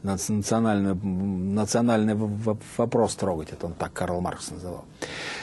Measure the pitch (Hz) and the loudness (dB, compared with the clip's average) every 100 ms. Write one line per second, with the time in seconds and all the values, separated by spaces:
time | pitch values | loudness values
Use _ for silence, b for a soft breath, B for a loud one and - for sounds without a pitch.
0 | 98 95 - 107 101 113 113 104 98 92 | -2 -2 0 0 2 2 4 4 2 2
1 | 101 92 98 92 92 101 107 120 120 113 | 0 -2 0 0 0 0 2 2 4 4
2 | 107 104 107 101 113 107 - - 117 120 | 4 2 0 0 0 -2 -4 -2 2 4
3 | 107 - 98 85 78 - 87 82 80 - | 2 2 -2 -2 -4 -8 -8 -6 -6 -4
4 | 90 87 90 - - - 90 87 - B | -2 0 -2 -4 -10 -10 -10 -10 -14 B
5 | B B B B | B B B B